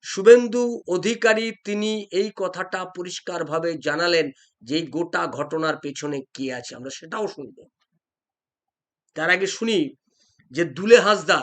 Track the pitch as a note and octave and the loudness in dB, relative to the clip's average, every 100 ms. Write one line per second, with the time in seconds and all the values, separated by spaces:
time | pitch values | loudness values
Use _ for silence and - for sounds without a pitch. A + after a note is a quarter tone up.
0 | - - G3 A#3+ A#3+ A#3+ A#3+ A#3 - F3+ | -10 2 10 10 8 -2 -2 -4 -4 -2
1 | F3+ A3+ A3+ A3 A3+ G#3+ - G#3 G#3+ G#3+ | -2 0 2 2 -2 -6 -6 -4 -2 -4
2 | G3+ F3+ G#3 - F#3 F3+ F#3 F#3+ F#3 F3+ | -4 -2 -2 -4 -6 -6 -8 -6 -8 -10
3 | F3+ F3 - F3 D#3 D#3+ E3 D#3+ C#3 D3 | -12 -10 -8 -8 -4 -2 -4 -4 -4 -2
4 | F3 E3+ D3 - _ _ A2+ D3+ D#3+ C#3+ | 2 2 0 -6 _ _ -6 -4 -4 -6
5 | E3+ F3 E3 C3+ C#3+ D#3+ D#3+ D3+ D3 C#3 | -4 -4 -4 -6 -6 -2 -2 -4 -6 -8
6 | D3 C#3+ C3+ - C3 B2+ A#2+ B2 B2+ - | -8 -8 -10 -10 -8 -8 -12 -14 -14 -14
7 | E3 A3 G3+ - B2+ - - _ _ _ | -12 -6 -6 -8 -16 -16 -20 _ _ _
8 | _ _ _ _ _ _ _ _ _ _ | _ _ _ _ _ _ _ _ _ _
9 | _ - D#3+ F#3 F#3+ - A3+ G#3+ C#3+ - | _ -6 0 2 0 -2 0 2 0 -6
10 | _ _ _ _ _ C3 E3+ C3 G3+ A#3 | _ _ _ _ _ -4 -4 -4 6 6
11 | F#3+ G3+ D#3+ E3 | 8 0 2 0